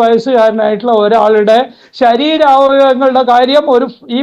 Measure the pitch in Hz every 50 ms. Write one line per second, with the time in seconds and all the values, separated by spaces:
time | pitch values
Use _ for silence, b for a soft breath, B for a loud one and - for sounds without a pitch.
0 | 233 226 233 226 233 269 262 240 220 220 214 220 220 214 214 202 214 240 233 220
1 | 208 208 220 226 208 214 220 214 208 202 220 233 262 262 B B B B B -
2 | 262 240 233 233 285 302 311 311 311 285 269 269 277 269 269 277 277 269 262 247
3 | 269 262 262 262 262 240 240 240 254 254 277 294 294 320 262 240 226 - - _
4 | _ - 233 247